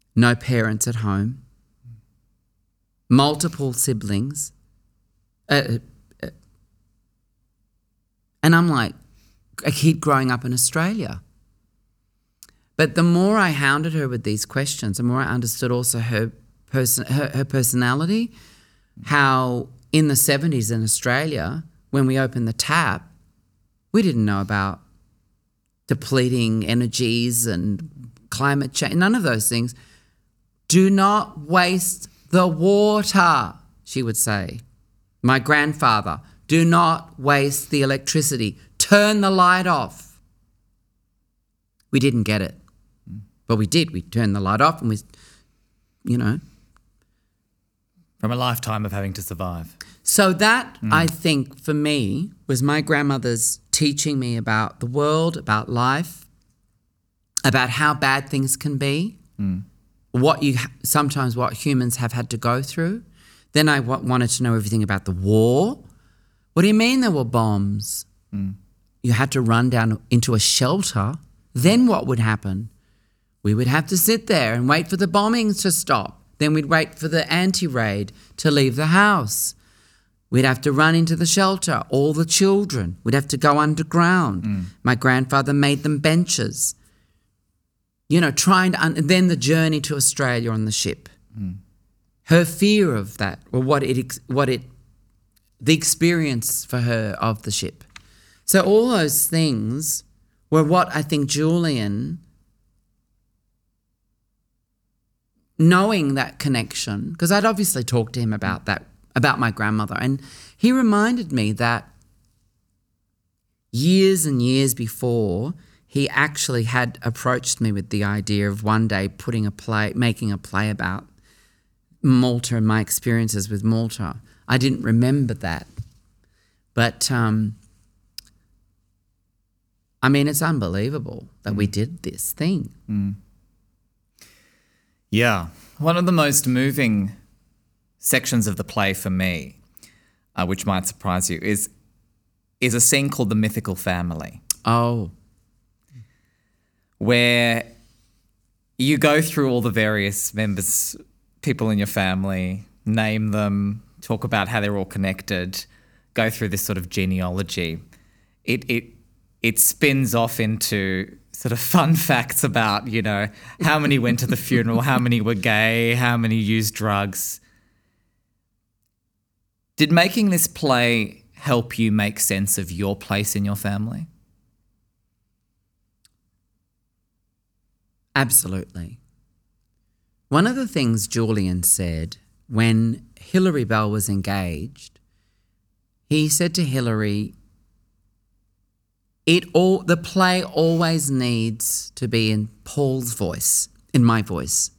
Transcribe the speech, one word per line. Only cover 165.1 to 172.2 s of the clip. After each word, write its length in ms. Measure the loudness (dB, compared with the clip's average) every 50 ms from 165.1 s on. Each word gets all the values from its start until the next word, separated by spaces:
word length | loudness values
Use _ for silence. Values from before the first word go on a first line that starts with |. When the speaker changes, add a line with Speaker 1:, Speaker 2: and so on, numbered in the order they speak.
| 0 0 0
Speaker 2:
were 120 | 0 -2
gay, 600 | 0 0 0 2 4 2 2 2 2 0 0 0
how 240 | 0 2 0 0 2
many 180 | 0 0 0
used 380 | 0 0 0 0 0 0 -2 -4
drugs. 640 | -4 -2 -2 0 0 -2 -4 -6 -8 -8 -8 -10 -12 _ _ _ _ _ _ _ _ _ _ _ _ _ _ _ _ _ _ _ _ _ _ _ _ _ _ _ _ _ _ _ _ _ _ _ _ _ _ _ _ _ _ _ _ _ _ _
Did 140 | 0 2 4
making 380 | 4 4 4 4 2 0 2 2
this 180 | 2 2 0
play 800 | -2 -4 -2 0 2 2 4 4 4 2 2 0 -4 -8 -16 _ _ _
help 460 | -10 -2 0 0 0 0 -2 -2 0
you 120 | 0 2
make 300 | 2 2 0 0 -2 -2